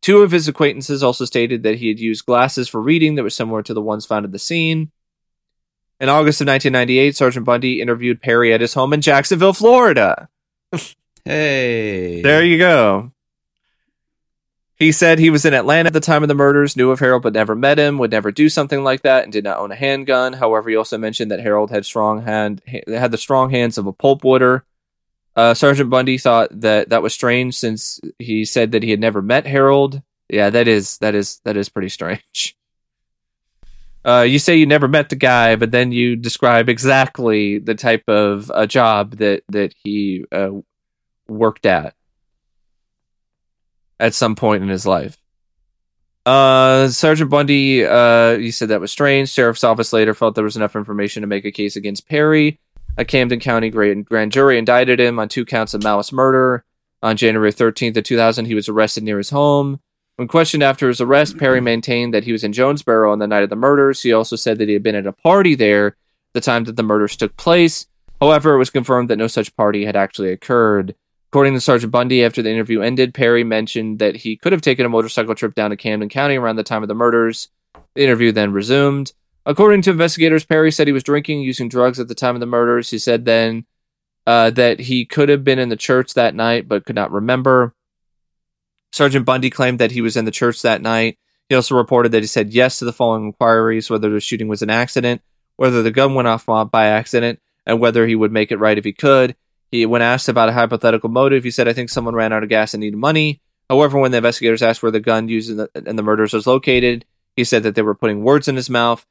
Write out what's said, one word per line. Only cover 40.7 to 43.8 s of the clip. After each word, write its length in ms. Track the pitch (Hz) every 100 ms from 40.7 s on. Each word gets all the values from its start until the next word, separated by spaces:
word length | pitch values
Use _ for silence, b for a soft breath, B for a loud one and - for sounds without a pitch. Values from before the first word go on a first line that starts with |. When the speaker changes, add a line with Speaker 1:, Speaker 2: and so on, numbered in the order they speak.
| _ _ _ _ _ _
Speaker 1:
worked 400 | 107 110 104 107
at, 260 | 90 76 _ _ _ _ _ _ _ _ _ _ _ _ _ _ _ _ _ _ _